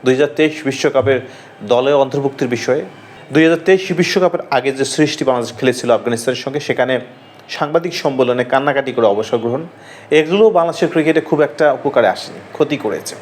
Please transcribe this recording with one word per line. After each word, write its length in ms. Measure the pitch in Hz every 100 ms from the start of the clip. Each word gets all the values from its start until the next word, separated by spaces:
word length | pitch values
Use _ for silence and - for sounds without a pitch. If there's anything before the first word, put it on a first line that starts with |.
দুই 100 | 127
হাজার 140 | 127 143 147
তেইশ 280 | 156 151
বিশ্বকাপের 560 | 135 131 151 135 123 131 - - - -
দলে 300 | 104 123 135
অন্তর্ভুক্তির 560 | 143 135 143 139 135 127
বিষয়ে, 360 | 117 - 135 185 - - - -
দুই 100 | 156
হাজার 160 | 160 165
তেইশ 280 | 175 190 -
বিশ্বকাপের 480 | 165 170 196 180 175 -
আগে 220 | 135 131
যে 120 | 135
সৃষ্টি 400 | 135 - 151 -
বাংলাদেশ 340 | 131 123 117 -
খেলেছিল 320 | 127 120 123
আফগানিস্তানের 460 | 113 120 117 - 123
সঙ্গে, 240 | - 143
সেখানে 400 | - 127 127 127 123 - - - -
সাংবাদিক 460 | - 147 165 175
সম্মেলনে 500 | - 151 131 123 123
কান্নাকাটি 480 | 123 135 143 139 127
করে 140 | 120 110
অবসর 320 | 101 110 117
গ্রহণ, 280 | 117 127 165 - - - -
এগুলো 400 | 151 156 190 220
বাংলাদেশের 380 | 180 170 160 180
ক্রিকেটে 320 | 175 151 160
খুব 200 | - 151
একটা 320 | 143 - 151
উপকারে 360 | 131 143 127 107
আসেনি, 300 | 90 - - -
ক্ষতি 240 | - 151 147
করেছে। 400 | 110 87 - -